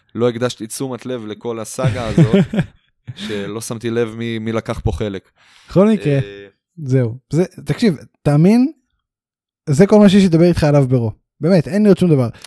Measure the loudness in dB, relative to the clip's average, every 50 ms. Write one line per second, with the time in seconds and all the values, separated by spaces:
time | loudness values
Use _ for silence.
0 | _ _ -6 -2 -2 -2 -2 -2 -4 -6 -6 -8 -12 -12 -10 -10 -10 -8 -10 -10
1 | -10 -10 -10 -10 -10 -12 -14 -12 -10 -10 -8 -10 -10 -12 -8 -4 -4 -4 -4 -4
2 | -6 -2 2 2 2 2 2 0 0 -2 -2 -6 -6 -6 _ _ _ _ _ _
3 | _ -20 -16 -14 -12 -10 -10 -10 -10 -10 -10 -12 -10 -10 -10 -8 -6 -4 -2 -2
4 | -4 -4 -6 -8 -8 -8 -8 -8 -6 -6 -6 -6 -6 -6 -8 -6 -6 -6 -4 -4
5 | -6 -8 -8 -10 -14 _ _ _ _ _ _ _ _ -2 0 2 2 2 2 0
6 | 0 -2 -2 -2 -2 -6 -10 -18 -20 -20 _ _ _ _ _ -12 -6 -2 0 0
7 | 0 -2 -6 -10 _ -6 -2 -2 -2 -2 _ -12 -8 -8 -4 0 0 -2 -2 -2
8 | -8 -20 _ _ -2 0 2 4 4 4 4 4 2 0 -4 _ _ _ _ _
9 | _ _ _ _ _ _ _ _ _ _ _ _ -6 -2 2 2 4 6 6 6
10 | 6 6 6 6 4 4 4 4 4 4 2 2 2 2 4 2 2 2 0 0
11 | -2 -2 -6 _ _ _ _ -4 0 2 2 2 2 0 0 2 4 4 4 4
12 | 4 2 2 2 0 -2 -6 -12 -18